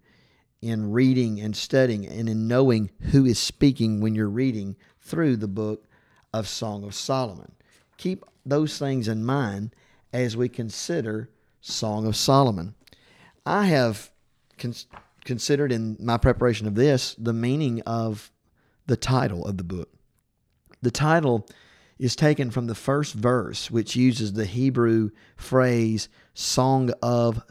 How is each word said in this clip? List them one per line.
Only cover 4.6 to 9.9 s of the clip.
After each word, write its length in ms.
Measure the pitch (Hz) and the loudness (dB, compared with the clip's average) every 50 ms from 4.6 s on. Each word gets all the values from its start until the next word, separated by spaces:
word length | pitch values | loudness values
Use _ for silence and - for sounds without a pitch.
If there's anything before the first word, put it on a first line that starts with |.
| 98 98 95 - _ _ _ _ | -6 -8 -10 -12 _ _ _ _
through 380 | _ - - 160 165 147 123 107 | _ -8 -4 0 2 2 2 0
the 100 | 107 104 | 0 -4
book 400 | 95 110 107 107 107 107 - _ _ _ _ _ _ _ _ _ - | -4 -4 -4 -4 -4 -6 -10 _ _ _ _ _ _ _ _ _ -6
of 120 | 110 104 - | -6 -6 -6
Song 360 | - - 113 107 104 104 101 | -8 -6 -6 -6 -6 -8 -10
of 120 | 104 95 | -10 -10
Solomon. 560 | - - - 135 131 127 107 92 - - - - _ _ _ _ _ _ _ _ - | -10 -4 -4 -2 -2 -2 -4 -8 -12 -18 -20 -20 _ _ _ _ _ _ _ _ -8
Keep 280 | - 180 185 - - _ _ _ _ | -6 -6 -6 -6 -10 _ _ _ _
those 360 | 131 139 147 156 147 - - | -2 0 0 0 0 -2 -4
things 280 | 147 139 135 131 110 107 | -4 -2 -2 -2 -2 -2
in 160 | 110 110 113 | -2 -2 -2
mind 520 | 120 135 143 131 107 98 98 104 113 - _ _ _ | -2 0 0 -2 -2 -4 -6 -8 -10 -10 _ _ _